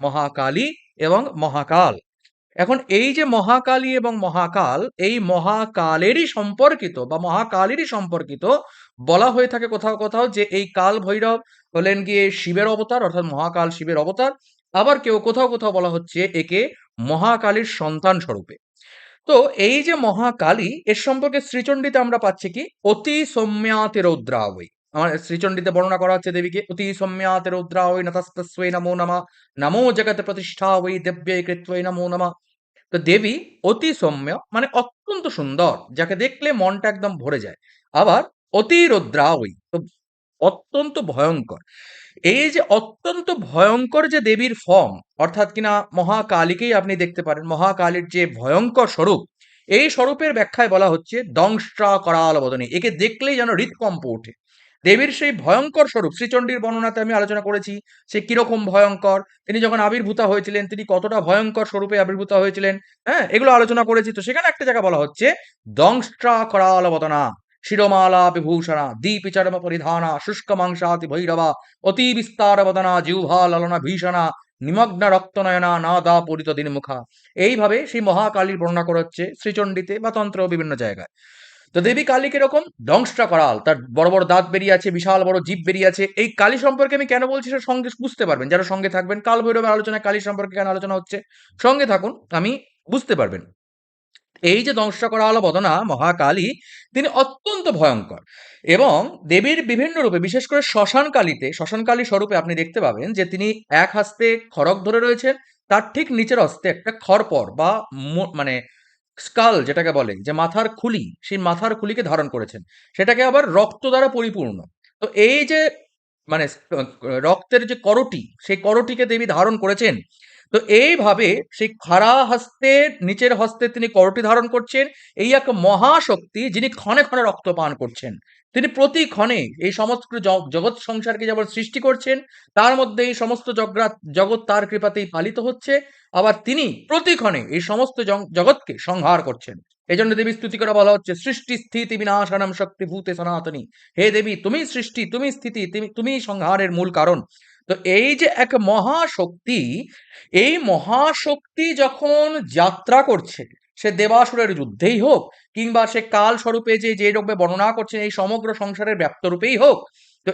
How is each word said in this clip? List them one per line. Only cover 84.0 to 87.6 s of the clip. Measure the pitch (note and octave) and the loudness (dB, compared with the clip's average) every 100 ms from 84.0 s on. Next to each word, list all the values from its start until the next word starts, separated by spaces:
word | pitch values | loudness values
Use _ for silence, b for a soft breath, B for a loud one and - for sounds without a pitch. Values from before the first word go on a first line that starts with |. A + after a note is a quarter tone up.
| E3+ | 4
বড় | F#3+ | 4
দাঁত | E3+ F3+ E3+ | 4 4 2
বেরিয়ে | F#3+ G3 | 0 2
আছে, | F#3 G3 | 2 2
বিশাল | F3 F#3 F#3+ | -2 2 2
বড় | F#3 F#3 E3+ | 2 0 -2
জিভ | F#3+ E3 | -4 -2
বেরিয়ে | F#3 F#3+ | 2 2
আছে। | F#3 G3 - | 2 -2 -2
এই | A3+ | -2
কালী | A3+ G#3 C4 | 2 2 4
সম্পর্কে | C4+ C4 C#4 | 0 2 2
আমি | C#4 C#4 | 0 0
কেন | B3 C4 | -2 0
বলছি | C4+ B3 | -4 -4
সেটা | C4+ | -6